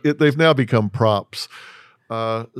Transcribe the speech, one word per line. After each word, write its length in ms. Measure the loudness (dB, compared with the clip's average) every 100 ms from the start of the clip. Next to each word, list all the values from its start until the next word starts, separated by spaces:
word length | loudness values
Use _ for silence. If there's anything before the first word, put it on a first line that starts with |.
it, 140 | -2 2
they've 180 | 2 4
now 160 | 2
become 380 | 2 0 0 0
props. 580 | 0 2 2 -4 -14 -16 -18 -20 -20 _ _ -12
Uh, 340 | -8 -4 -6 -8